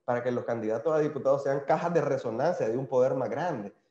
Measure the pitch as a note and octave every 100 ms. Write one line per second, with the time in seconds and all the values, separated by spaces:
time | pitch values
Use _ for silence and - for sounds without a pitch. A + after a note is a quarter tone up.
0 | - A#2+ B2 A#2+ - A2+ G#2+ A2+ E3 D#3
1 | D3+ C#3+ C3 C#3 C#3 C#3+ - D#3+ F3 E3
2 | C#3+ C3 A#2+ A#2 D#3 - A2+ B2+ C3+ B2+
3 | C3 E3+ A2 A#2+ F3 C3 G2+ - _